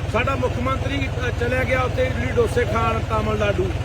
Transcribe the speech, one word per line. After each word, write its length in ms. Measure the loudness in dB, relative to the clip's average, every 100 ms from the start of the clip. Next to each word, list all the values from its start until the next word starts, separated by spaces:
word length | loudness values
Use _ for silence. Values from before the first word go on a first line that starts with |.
| -2
ਸਾਡਾ 220 | 0 0
ਮੁੱਖ 240 | 0 0 0
ਮੰਤਰੀ, 500 | 0 0 0 -2 -2
ਅ, 20 | -2 -2 0
ਚਲਿਆ 240 | 0 0
ਗਿਆ 160 | 2 2
ਉੱਥੇ 260 | 0 0 0
ਇਡਲੀ 200 | 0 -2
ਡੋਸੇ 380 | 2 2 2
ਖਾਣ 340 | 0 0 0 0
ਤਾਮਿਲਨਾਡੂ, 720 | 0 0 0 0 0 2 0 -2